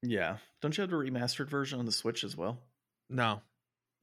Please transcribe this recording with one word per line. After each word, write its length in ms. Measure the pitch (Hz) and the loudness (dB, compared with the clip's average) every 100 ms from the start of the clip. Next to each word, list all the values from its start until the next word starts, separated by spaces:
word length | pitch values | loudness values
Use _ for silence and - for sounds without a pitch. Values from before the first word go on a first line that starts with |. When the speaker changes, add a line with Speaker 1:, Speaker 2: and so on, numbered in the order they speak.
Speaker 1:
Yeah. 360 | 123 107 82 98 - _ | 0 2 2 -2 -8 _
Don't 160 | 147 156 | -2 0
you 40 | |
have 80 | 190 | 0
the 60 | 165 | 0
remastered 520 | 135 127 120 - 143 | 0 0 0 -2 -2
version 300 | 143 135 131 | -2 0 -2
on 60 | 117 | 0
the 60 | |
Switch 320 | 107 113 117 | 0 0 0
as 140 | 98 - | -4 -2
well? 220 | 92 123 - _ _ _ - | -2 -4 -10 _ _ _ -6
Speaker 2:
No. 320 | 127 117 104 - _ _ _ _ _ | 2 2 2 -6 _ _ _ _ _